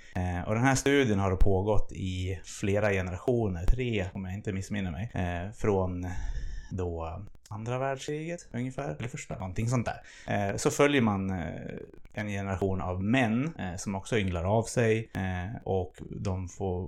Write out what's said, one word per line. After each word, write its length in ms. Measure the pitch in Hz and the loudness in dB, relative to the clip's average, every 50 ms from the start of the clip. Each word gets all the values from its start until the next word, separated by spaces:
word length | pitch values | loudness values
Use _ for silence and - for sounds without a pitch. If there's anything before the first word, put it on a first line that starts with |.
| - - - | -8 -6 -2
Eh, 320 | 98 90 90 87 87 - | -2 0 0 0 -2 -2
och 60 | - 107 | 0 0
den 80 | 117 127 | 4 4
här 120 | 135 131 | 4 4
studien 440 | 127 - 139 139 143 135 110 104 98 | 4 4 4 6 6 6 4 4 4
har 160 | 101 95 92 | 4 2 6
pågått 560 | 90 - 104 95 92 95 107 104 95 - - | 8 8 8 8 6 4 4 6 6 4 4
i 480 | - - 95 92 92 90 92 90 95 87 - | 0 -4 -4 -4 -4 -2 -4 -4 -4 -6 -8
flera 460 | - - - 117 98 101 104 107 104 | -12 -8 -2 0 2 2 4 4 4
generationer, 760 | 98 95 90 90 90 90 - - 123 117 113 98 90 82 92 | 2 2 0 -2 -4 -4 0 0 2 2 2 0 -2 0 4
tre 400 | - - 127 127 120 113 101 90 90 - | 4 6 6 4 0 0 0 0 -2 -4
om 120 | 104 95 | -6 -6
jag 80 | 90 92 | -6 -6
inte 200 | 104 - 107 95 | -6 -6 -4 -4
missminner 380 | 95 95 - 104 101 95 90 | -4 -4 -2 -2 -2 -2 -2
mig, 200 | - 78 110 120 - | -2 -4 -6 -4 -2
eh, 380 | 92 90 87 87 87 87 104 110 | -2 -2 -2 -2 -4 -6 -8 -6
från 540 | - - 107 98 95 92 90 90 87 90 90 90 - - - - - - - - - - - | 0 2 2 4 4 2 0 -2 -4 -4 -4 -4 -4 -4 -2 -4 -4 -4 -4 -6 -6 -8 -6
då 500 | - 92 90 87 82 82 82 80 87 92 104 - - - - - | -4 -4 -4 -4 -4 -6 -6 -6 -8 -10 -12 -12 -14 -16 -14 -12
andra 300 | 107 104 110 117 123 127 | -10 -8 -4 -4 -2 -2
världskriget 680 | 135 135 135 135 - - 151 151 160 170 170 170 - - - | -2 -2 -4 -4 -6 -8 -6 -6 -6 -8 -10 -10 -12 -8 -6
ungefär, 420 | 117 127 131 131 - 139 151 151 - | -6 -6 -4 -6 -6 -6 -6 -6 -6
eller 80 | 117 | -8
första, 280 | 120 - 147 - - 156 120 | -8 -8 -10 -10 -10 -8 -8
någonting 280 | 92 95 87 107 113 | -6 -6 -2 -2 0
sånt 200 | 117 131 120 98 | 2 2 0 0
där. 640 | - - - - - - - - - 110 104 101 98 | -2 -4 -6 -10 -18 -20 -14 -6 -2 0 0 2 0
Eh, 60 | 107 | 0
så 160 | - - 151 | 0 0 0
följer 300 | 143 - 143 143 143 135 | 4 6 6 6 6 6
man, 280 | 117 110 101 95 95 95 | 4 4 2 2 0 -2
eh, 160 | 95 90 80 85 90 - - - - - - - - - - - - | -2 -2 -4 -4 -6 -8 -10 -10 -10 -10 -12 -14 -16 -18 -18 -10 -6
en 140 | 107 107 | -6 -4
generation 540 | 104 101 101 98 98 95 85 98 95 95 92 | -4 -4 -4 -2 -2 0 0 2 0 2 0
av 220 | - 90 92 92 98 | -2 -2 -2 -2 0
män, 500 | 107 120 135 123 107 110 123 143 165 160 - | 2 4 4 4 4 2 0 0 -2 -4 -6
eh, 160 | 98 90 87 | -6 -6 -6
som 180 | 104 - 107 98 | -6 -6 -4 -4
också 220 | 95 92 - 131 | -4 -4 0 0
ynglar 260 | 110 95 92 87 85 82 95 107 | 0 0 0 0 0 0 2 2
av 60 | 113 104 | 2 2
sig, 460 | - - 131 117 110 110 113 113 - - | 2 2 2 4 4 4 2 0 -4 -4
eh, 460 | 98 95 92 92 90 90 101 123 - - | -2 -2 -2 -2 -2 -4 -6 -8 -8 -4
och 300 | - 95 95 92 - - - - - | -2 0 0 0 -2 -8 -14 -12 -10
de 380 | - - 107 101 92 95 92 87 | -8 -6 -4 -2 -2 -2 -4 -6
får 380 | - - 98 95 90 90 92 | -6 -4 -2 -2 -2 -2 -4